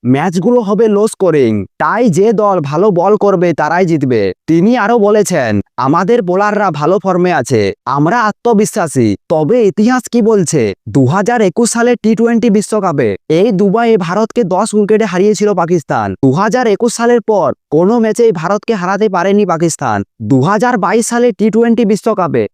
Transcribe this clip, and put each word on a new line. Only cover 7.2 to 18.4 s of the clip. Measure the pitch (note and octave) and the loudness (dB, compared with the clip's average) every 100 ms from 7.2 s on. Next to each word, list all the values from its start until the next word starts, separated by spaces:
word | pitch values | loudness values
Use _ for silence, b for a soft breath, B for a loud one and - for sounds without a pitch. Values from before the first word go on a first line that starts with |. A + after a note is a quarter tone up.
| F3+ | 0
আছে, | D#3+ B2+ A#2+ G2 - - | 0 0 0 0 -4 -6
আমরা | C#3 D3+ A#3+ | -2 0 0
আত্মবিশ্বাসী। | G#3+ - A#3 G#3 G#3 - E3+ C3+ A2+ G2 _ | -2 -2 0 0 0 -2 -4 0 0 -2 _
তবে | D#3 D#3 B3 | -2 2 2
ইতিহাস | G#3 - G#3+ B3+ - | 2 0 0 0 -2
কি | A#3 | 0
বলছে, | G#3+ G#3+ D#3+ D#3 A2 F#2+ - | 2 2 0 0 -2 -4 -4
দু | G#2+ B2+ | 0 0
হাজার | F#3 G#3 A#3+ | 0 0 0
একুশ | G3+ - A#3 | 0 0 -2
সালে | A#3 A#3+ | 0 0
টি | A#3+ A3 | 0 0
টোয়েন্টি | A3 A#3 A#3 A#3 | 0 0 2 2
বিশ্বকাপে | G#3 G3 G#3+ F#3+ C#3+ A#2 F#2+ _ | 0 0 -4 -2 -2 -2 -2 _
এই | D#3 G#3+ | 0 2
দুবাইয়ে | F#3 G3+ G#3+ A#3 A3 | 2 0 0 2 0
ভারতকে | E3+ F#3+ A3 - | 0 -2 -2 -2
দশ | G3+ F3+ G#3+ | -2 -2 0
উইকেটে | G#3 G3+ G#3+ | 0 2 0
হারিয়েছিল | G#3+ F3+ G3+ G#3+ G#3 | 0 0 0 2 0
পাকিস্তান। | F#3+ E3+ F3 - C3 G#2 | 0 0 -2 -2 -4 -4
দু | F#2+ C3+ | 0 0
হাজার | C#3 G#3+ A#3+ B3 | 2 0 0 0
একুশ | G3 A#3 | 0 -2
সালের | - A#3 A#3+ | -2 0 0
পর | G#3 G#3 D3 - _ | 0 0 0 -4 _
কোনো | D3 F#3 A#3+ | 0 2 2
ম্যাচেই | A3 G#3+ A#3 | 0 2 0
ভারতকে | E3+ | 0